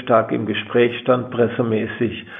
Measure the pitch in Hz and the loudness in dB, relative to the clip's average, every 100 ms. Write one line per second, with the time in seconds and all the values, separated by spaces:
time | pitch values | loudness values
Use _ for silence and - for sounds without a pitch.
0 | - 113 110 120 107 104 - 120 120 - | 2 2 2 -2 -2 -4 0 2 2 2
1 | - 127 113 113 113 - 117 110 110 - | 0 0 0 0 0 0 0 -2 -2 -2
2 | 113 - - - | -4 -4 -12 -18